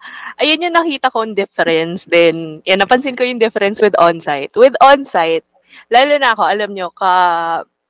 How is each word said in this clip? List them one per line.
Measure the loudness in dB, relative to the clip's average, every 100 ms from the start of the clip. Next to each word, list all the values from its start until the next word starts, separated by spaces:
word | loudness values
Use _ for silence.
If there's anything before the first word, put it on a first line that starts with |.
| -12 -20 -16 -2
ayun | 0 0 0
yung | -2
nakita | -2 -2 -4
kong | -2 -4 -4
difference | -6 -4 -2 0 -2 -8
din. | 0 2 2 0 -8 -8 -2
Yan, | -2
napansin | 2 0 -2 -4
ko |
yung | -4 -2
difference | -2 -2 -4 0
with | 0 4
on-site. | 2 0 -4 -6 -4 2
With | 4 6
on-site, | 4 4 0 -2 0 -2 -6 _ _ -20 -2
lalo | 2 2 2
na | 0 0
ako, |
alam | 0 -2 -4 -8
nyo, | -10
ka, | -4 0 2 2 0 -2 -6 -8 _